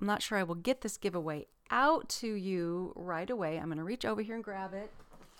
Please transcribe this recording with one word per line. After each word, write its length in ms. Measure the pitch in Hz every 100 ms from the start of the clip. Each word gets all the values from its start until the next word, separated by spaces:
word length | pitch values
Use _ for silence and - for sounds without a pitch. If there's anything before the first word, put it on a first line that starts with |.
I'm 60 | 202
not 160 | 208
sure 160 | - 208
I 40 |
will 120 | 175 170
get 260 | 208 262
this 160 | 214 -
giveaway 480 | 202 175 156 151 - _ -
out 400 | 247 277 320 -
to 240 | - 233
you 600 | 208 190 185 170 175 180 -
right 340 | 180 165 214
away. 280 | 247 160 160
I'm 120 | 156
gonna 140 | 156
reach 220 | 165 247 220
over 180 | 214
here 100 | 214
and 100 | 226
grab 300 | 214 196 190
it. 180 | 196 214 - - - -